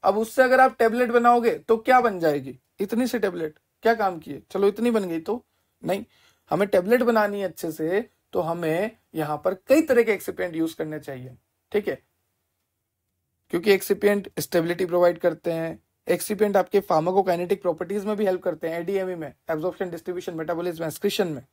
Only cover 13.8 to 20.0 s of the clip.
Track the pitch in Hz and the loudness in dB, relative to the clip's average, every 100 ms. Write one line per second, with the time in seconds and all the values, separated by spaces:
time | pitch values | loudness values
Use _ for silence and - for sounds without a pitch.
13.8 | - 196 202 202 190 - 151 175 165 175 | 2 0 2 0 -2 -10 -2 0 0 -2
14.8 | 185 175 175 175 175 165 170 165 165 - | 0 4 4 4 -2 -2 -4 -4 -6 -10
15.8 | _ _ - 175 - 202 208 196 180 196 | _ _ -4 -2 -2 0 2 2 2 0
16.8 | - 165 165 190 190 175 175 190 180 156 | 2 0 2 0 2 0 0 -2 -2 -4
17.8 | 175 202 202 202 208 185 185 160 165 170 | -4 -4 -4 -2 0 0 -4 -6 -6 -6
18.8 | 175 196 185 175 147 - - 160 180 170 | -4 -4 -4 -6 -10 -14 -6 -4 -4 -4
19.8 | 185 165 | -8 -8